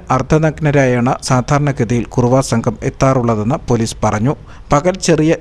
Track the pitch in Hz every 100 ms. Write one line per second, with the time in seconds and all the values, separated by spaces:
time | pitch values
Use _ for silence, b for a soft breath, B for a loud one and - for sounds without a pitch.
0 | - 131 156 156 156 - 151 139 131 123
1 | 120 - - 127 120 143 147 127 110 120
2 | - - 120 131 135 117 120 110 123 -
3 | 135 135 117 110 107 156 - 117 113 -
4 | 107 107 123 - B B - 147 175 185
5 | 180 151 156 -